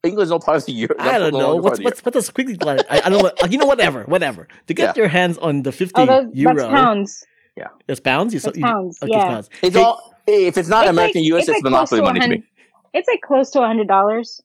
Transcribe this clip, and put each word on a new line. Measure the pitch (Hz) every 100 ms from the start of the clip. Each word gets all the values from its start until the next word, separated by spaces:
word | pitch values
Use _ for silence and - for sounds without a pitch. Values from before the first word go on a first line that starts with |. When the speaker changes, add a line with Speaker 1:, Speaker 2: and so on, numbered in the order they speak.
Speaker 1:
England's | 170 208 175
no | 165
part | 165 156
of | -
the |
euro. | 117 113 -
Speaker 2:
I | - 226
don't | 165
Speaker 1:
No | 143
Speaker 2:
know. | 139
Speaker 1:
longer | 165
Speaker 2:
What's, |
Speaker 1:
part | 180
of | -
the | 247 - -
Speaker 2:
what's, | 254
what's | 202
a |
squiggly | - 262 190
line? | 156 135 -
I, | 143
I | 180
don't | 202
know | 185 -
what, | 175
you | 254
know, | 285
whatever, | 262 175 131
whatever. | 104 180 156 101 - - _
To |
get | 160 - -
Speaker 1:
Yeah. |
Speaker 2:
your | 208
hands | 170 180 165
on | 165 143
the | 135
fifty | 123 185 -
Speaker 3:
Oh, | 262
that's, | 262 247
Speaker 2:
euro. | - 277 302
Speaker 3:
that's | 240
pounds. | 277 254 208 196 - - _ _ -
Speaker 1:
Yeah. | - _ -
Speaker 2:
It's | 135
pounds? | 135 131 214
You | 190
Speaker 3:
That's | 143 175
Speaker 2:
you |
Speaker 3:
pounds, | 240 220 185 160
Speaker 2:
okay, | 196
it's | 220
Speaker 3:
yeah. | 190
Speaker 2:
pounds. | 113 101 -
Speaker 1:
It's | 180 180
Speaker 2:
Hey, |
Speaker 1:
all, | 226 233 - _ -
if | 208 185 180
it's | 165
not | 214
Speaker 3:
It's | 208
Speaker 1:
American | 170 175 185
Speaker 3:
like, | 156
Speaker 1:
U | 170
S, |
Speaker 3:
it's, | 165
Speaker 1:
it's | 151
Speaker 3:
like, |
close | 135 131 -
Speaker 1:
monopoly | 113
Speaker 3:
to | 101
Speaker 1:
money | 277
to | 247
me. |
Speaker 3:
a | 233
hun, | - _ _ _ _
it's, | 302 370
like, | 466
close | - 269 262
to | 277
a | 233
hundred | 226 202
dollars. | 196 202 226 233 -